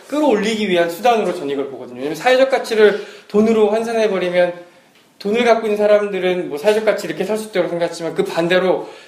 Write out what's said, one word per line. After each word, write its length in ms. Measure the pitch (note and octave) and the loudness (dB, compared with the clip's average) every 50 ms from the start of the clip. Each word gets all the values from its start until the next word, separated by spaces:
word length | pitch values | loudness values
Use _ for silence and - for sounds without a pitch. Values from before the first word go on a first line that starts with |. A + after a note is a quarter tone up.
| - | -12
끌어올리기 600 | - C4+ D4+ D4+ C4+ G#3+ G3 G3 A3+ A3+ G#3+ G#3+ | -6 -4 0 2 2 2 2 0 -2 -2 -2 -2
위한 220 | F#3+ F3+ E3+ E3+ E3+ | 0 2 2 0 0
수단으로 440 | - - - A#3+ A#3 G#3+ F#3+ F3+ E3+ | -2 0 0 2 2 2 0 -2 -4
저는 180 | - C#3+ C#3 | -4 -6 -6
이걸 180 | C#3 C#3 C3 - | -4 -4 -6 -6
보거든요. 280 | C3 A#2+ B2 A#2 B2 | -8 -12 -14 -14 -12
왜냐면 180 | B2 C3+ D3+ D#3+ | -8 -6 -6 -6
사회적 340 | D#3 - B3+ B3+ C4 C4+ C4 | -2 2 2 4 4 4 2
가치를 560 | C4 A#3+ - - A3+ G#3+ G#3+ G3+ F#3+ - - - - - - | 2 -2 -2 -2 2 4 4 4 4 2 -8 -12 -16 -20 -18
돈으로 420 | _ - G#3 A3 A#3 A3+ A3 G#3+ G3+ | _ 0 2 2 4 4 4 4 2
환산해버리면 840 | G#3+ A3+ A3+ A#3 A#3 A3+ A3 G3 F#3+ F3+ F3+ F3+ F3 F3+ F3 F3 F3 - - - _ - _ _ _ _ _ _ _ _ | 2 0 -2 -2 0 0 0 0 0 -2 -2 0 2 2 2 2 0 -8 -16 -20 _ -20 _ _ _ _ _ _ _ _
돈을 260 | - G3+ A3 A#3+ A#3+ | -4 -2 0 2 4
갖고 220 | A#3 A3 - A3+ | 4 4 2 2
있는 100 | G#3+ G#3 | -2 -2
사람들은 720 | G3+ G#3 G#3 G#3 G#3 G#3 G3 F#3 F#3 F3+ F3+ F3+ F3+ D#3+ C#3 | 0 4 4 4 4 2 0 -4 -2 0 0 0 -2 -4 -6
뭐 80 | C#3+ | -8
사회적 260 | D3 - G#3+ G#3+ G#3+ G#3+ | -2 0 2 2 2 2
가치 240 | G#3 - - - | 0 -2 -2 -4
이렇게 160 | E3 - - F#3 | -8 -6 -6 -4
살 140 | G3 A3 | -4 -4
수 120 | G#3+ G#3+ - | -4 -6 -4
있다고 200 | - F3+ E3 F3 | -2 -2 -2 -2
생각했지만 460 | F3 E3+ E3+ E3 - - E3 D#3+ D#3 | -2 -4 -4 -4 -4 -6 -8 -6 -4
그 100 | G3 F#3+ | -4 -4
반대로 640 | - - E3+ E3+ E3+ F#3 F3+ F#3 F#3 D#3 - - - - - - | -2 0 -2 0 2 2 2 2 2 0 -2 -4 -10 -16 -20 -20